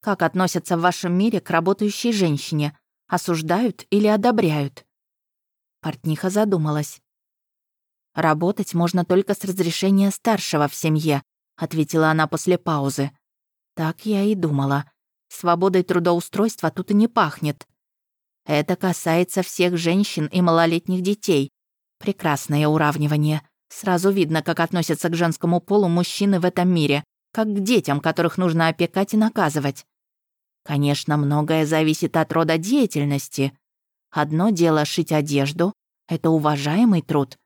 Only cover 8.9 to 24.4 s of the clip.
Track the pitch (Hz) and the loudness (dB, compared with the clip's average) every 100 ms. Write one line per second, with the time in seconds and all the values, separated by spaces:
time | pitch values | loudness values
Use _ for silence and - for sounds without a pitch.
8.9 | 180 175 185 196 196 190 185 170 160 190 | 0 2 0 2 -4 -4 -2 -2 0 2
9.9 | 196 196 - - 202 - 156 147 - 160 | 4 2 0 -2 -2 0 0 0 -2 0
10.9 | 156 160 139 - _ _ _ 160 160 151 | 0 2 -2 -4 _ _ _ -6 -2 0
11.9 | 160 160 156 156 160 - 175 - 151 139 | 2 2 2 0 -2 0 0 0 -2 -2
12.9 | 135 139 _ _ _ _ _ _ - 160 | -2 -6 _ _ _ _ _ _ -6 -6
13.9 | - 220 202 202 208 170 143 139 139 147 | -4 -4 0 0 0 0 0 0 -2 -4
14.9 | _ _ _ _ - 175 170 190 185 180 | _ _ _ _ -4 0 2 2 2 2
15.9 | 180 170 175 - - 220 - 160 - 185 | 0 2 0 -2 -2 -2 0 -4 -4 0
16.9 | 208 233 233 170 - 151 143 - _ _ | 2 4 2 0 -2 -6 -6 -12 _ _
17.9 | _ _ _ _ _ - 151 151 180 190 | _ _ _ _ _ -2 -2 0 -2 -2
18.9 | 170 - 160 180 - 180 - 180 175 165 | -2 0 0 0 -2 -4 0 0 0 0
19.9 | 185 208 - 151 180 180 165 165 165 - | 0 0 -2 -2 0 2 4 2 0 -2
20.9 | 185 185 202 - 151 139 _ _ _ _ | -4 -2 -4 0 0 0 _ _ _ _
21.9 | _ - 196 160 143 - 147 151 156 151 | _ -6 -4 -2 -2 -2 0 2 2 0
22.9 | 147 151 151 151 151 _ _ _ - 202 | 0 0 0 0 -2 _ _ _ -8 -2
23.9 | 180 190 196 156 160 | 0 2 2 0 0